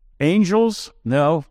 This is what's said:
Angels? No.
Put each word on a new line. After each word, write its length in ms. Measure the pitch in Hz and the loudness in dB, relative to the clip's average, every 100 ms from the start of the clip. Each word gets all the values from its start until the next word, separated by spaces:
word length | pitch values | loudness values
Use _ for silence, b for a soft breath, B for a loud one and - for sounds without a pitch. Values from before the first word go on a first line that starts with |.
| _ - | _ -4
Angels? 720 | 143 196 190 214 226 208 - - 113 | 0 2 2 2 0 -2 -12 -12 -4
No. 400 | 135 147 160 143 | 0 0 0 -4